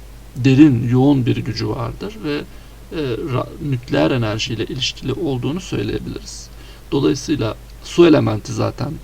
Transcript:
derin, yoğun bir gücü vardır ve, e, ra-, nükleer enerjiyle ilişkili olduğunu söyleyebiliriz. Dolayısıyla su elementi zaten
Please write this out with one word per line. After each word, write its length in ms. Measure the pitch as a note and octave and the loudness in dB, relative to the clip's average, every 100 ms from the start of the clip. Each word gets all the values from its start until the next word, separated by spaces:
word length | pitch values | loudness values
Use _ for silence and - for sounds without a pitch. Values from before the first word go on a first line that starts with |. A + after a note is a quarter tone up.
| - - - C3+ | -18 -20 -16 0
derin, 520 | B2+ C3 D3+ A2+ A#2+ | 4 8 8 8 2
yoğun 380 | B2+ C#3 C#3 A2+ | 4 4 4 2
bir 100 | A2+ | -2
gücü 320 | A#2 A2 A2 | -2 -4 -4
vardır 460 | A2+ A#2 A#2 G3 G#3+ | -4 -6 -8 -10 -8
ve, 160 | D#3 D3 - - - - - | -6 -6 -8 -16 -20 -20 -12
e, 80 | E3 C#3 | -6 -4
ra-, 560 | A#2 D3+ A#2+ A#2+ - D3 | -4 -4 -4 -4 -8 -4
nükleer 400 | B2+ - D3+ D3+ | -4 -2 0 2
enerjiyle 540 | C3+ A2 G#2+ - A2+ | 2 0 -2 -4 -4
ilişkili 480 | - C3+ - - C3 | -4 -4 -6 -6 -6
olduğunu 480 | A#2+ E3 B2+ A#2+ F3 | -4 -2 -2 -2 -4
söyleyebiliriz. 880 | - - G#2+ - - - - - - - - - - | -6 -4 -4 -4 -6 -10 -12 -16 -16 -18 -20 -20 -4
Dolayısıyla 640 | C#3 D3+ C#3+ - C#3 A#2 - - - | 0 0 0 -2 -2 -2 -6 -14 -18
su 220 | - - E3+ | -8 6 8
elementi 460 | C#3+ A2+ G#2+ - | 8 4 -2 -6
zaten 400 | A2 A2 - B2 - | -4 -4 -4 -8 -8